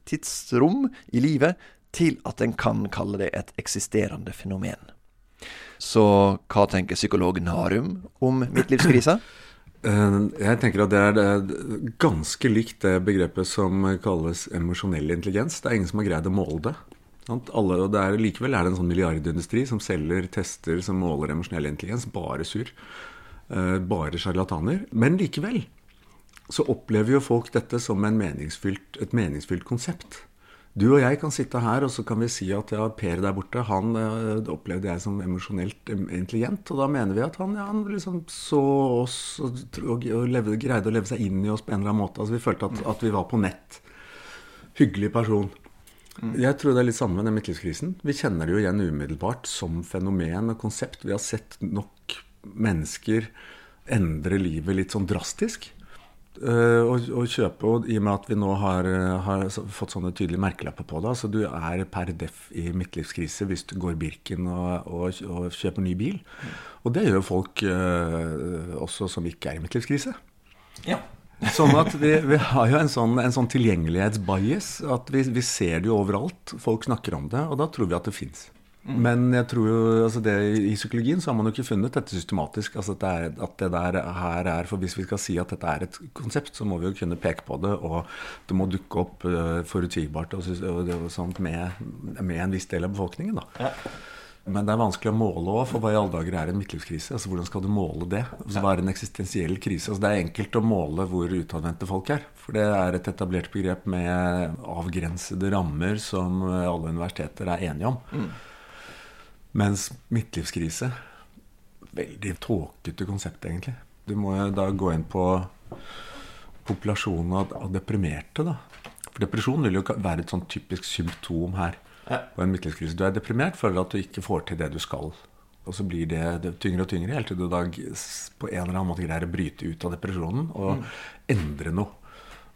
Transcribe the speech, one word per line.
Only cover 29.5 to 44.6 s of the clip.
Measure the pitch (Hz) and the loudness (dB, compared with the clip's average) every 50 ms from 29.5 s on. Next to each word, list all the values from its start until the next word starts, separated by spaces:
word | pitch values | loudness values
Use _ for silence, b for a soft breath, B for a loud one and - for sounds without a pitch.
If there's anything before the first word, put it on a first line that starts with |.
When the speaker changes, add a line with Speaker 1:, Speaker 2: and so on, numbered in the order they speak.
| 92 87 - - | -4 -4 -2 -2
Speaker 2:
konsept. | 123 120 - - 165 - - - - - - - b b b b b b b b - | -4 -2 -2 -4 -6 -8 -10 -18 -20 -20 -20 -20 b b b b b b b b 0
Du | 101 98 120 139 | 4 6 8 8
og | 143 | 8
jeg | 127 123 143 143 - | 8 6 4 2 0
kan | 151 - | -2 -2
sitte | - 131 - - 123 117 | -2 -4 -2 -2 0 2
her, | 113 113 131 139 | 2 2 2 2
og | 131 | 0
så | 123 - 110 | -2 -2 -4
kan | - 117 107 | -2 0 0
vi | 117 120 | 0 0
si | - - 98 92 98 | -2 -2 -2 -2 -2
at, | 101 107 - | -2 -2 -2
ja, | 110 107 110 113 107 | -2 0 0 -2 -2
Per | - - 90 85 87 95 | -2 -2 -2 0 2 2
der | 98 95 | 0 0
borte, | 98 92 - - 120 120 | -2 -4 -4 -4 -4 -2
han, | 104 104 95 98 113 117 | 0 0 2 2 2 0
eh, | 110 110 107 110 113 113 110 107 110 110 - 80 | 0 0 -2 -2 -2 -2 -2 0 -2 -2 -2 -6
opplevde | 78 - - 90 92 98 98 | -6 -6 -4 -4 -2 -2 -2
jeg | 87 87 | -2 -2
som | 90 107 101 101 92 | -2 -4 -4 -2 -2
emosjonelt, | 92 90 90 - - 104 92 90 101 - - _ - | -2 -2 -4 -4 -4 -4 -4 -4 -4 -6 -8 _ -6
em, | 110 95 95 - 85 | -4 -4 -4 -4 -4
intelligent, | 90 92 90 - 113 117 123 208 190 - - | -4 -4 -2 -2 0 0 0 -2 -4 -6 -4
og | 170 135 139 | -2 0 0
da | |
mener | 139 147 135 117 98 95 | 0 0 0 0 0 0
vi | 104 123 | 0 0
at | 160 - - | -2 -2 -6
han, | 190 190 202 | -6 -6 -6
ja, | 214 202 | -6 -6
han | 202 208 214 214 202 | -4 -4 -4 -4 -4
liksom | 202 202 - 190 180 175 160 - | -4 -6 -6 -4 -6 -6 -6 -8
så | - - - - 151 143 139 139 139 139 139 131 123 120 | -12 -14 -4 0 2 4 4 4 4 4 4 4 4 2
oss | 123 123 - - - - - - | 2 0 -2 -6 -8 -10 -8 -6
og | 151 127 120 127 127 - - | -6 -6 -6 -6 -10 -12 -10
tro-, | - - - 120 | -6 -4 -2 -2
og, | 120 120 | -2 -2
og | 120 110 117 123 123 | 0 0 0 2 2
levde, | 123 127 110 107 107 110 | 2 2 2 2 0 0
greide | 139 135 127 110 95 110 | 2 2 2 2 2 2
å | 107 | 2
leve | 117 98 101 | 2 0 0
seg | 127 110 110 | -2 -2 0
inn | 98 95 95 98 | 0 2 2 2
i | 104 | 2
oss | 107 107 - | 0 -2 -2
på | - 107 | -2 -2
en | 98 | 0
eller | 101 104 104 | 2 2 2
annen | 107 101 | 2 2
måte. | 90 - - | 0 -2 -4
Altså, | 107 107 117 | -4 -2 -2
vi | 117 - | 0 0
følte | 120 95 - 101 98 | 0 0 2 0 -4
at, | - 107 - 113 107 | -4 -4 -4 -4 -2
at | - 117 | 0 0
vi | 113 101 | 2 2
var | 98 90 | 2 0
på | - - 113 | 2 2 2
nett. | 101 90 87 - - - - - B B B B B B B B B B B B B B B B | 2 2 0 -4 -12 -20 -20 -20 B B B B B B B B B B B B B B B B